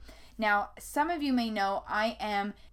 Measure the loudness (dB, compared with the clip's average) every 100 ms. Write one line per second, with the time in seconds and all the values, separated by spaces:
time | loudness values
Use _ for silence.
0 | -20 -20 -16 -2 2 2 0 -8 -4 0
1 | 0 0 2 2 2 0 0 0 -2 0
2 | 0 -2 -2 0 -2 -6 -16